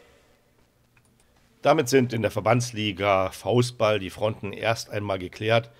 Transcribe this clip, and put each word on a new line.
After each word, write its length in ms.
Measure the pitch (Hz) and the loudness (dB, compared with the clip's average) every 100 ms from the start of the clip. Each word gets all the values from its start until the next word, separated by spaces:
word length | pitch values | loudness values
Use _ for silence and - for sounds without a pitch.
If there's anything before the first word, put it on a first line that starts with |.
| _ _ _ _ _ _ _ _ _ _ _ _ _ _ _ _ | _ _ _ _ _ _ _ _ _ _ _ _ _ _ _ _
Damit 260 | 139 156 127 | 2 2 4
sind 240 | 135 123 | 4 2
in 80 | 117 | 0
der 100 | 104 | -2
Verbandsliga 1000 | - 104 123 123 107 107 92 101 95 92 | 0 2 2 0 -4 -4 -2 2 2 0
Faustball 680 | - 95 120 123 - 107 107 | -4 0 2 2 0 0 0
die 120 | 92 | -2
Fronten 420 | - 107 101 98 | -4 -4 -4 -10
erst 380 | 101 107 113 - | -6 -4 -4 -6
einmal 280 | 107 101 95 | -8 -6 -6
geklärt. 520 | 90 - 110 117 120 | -8 -6 0 0 0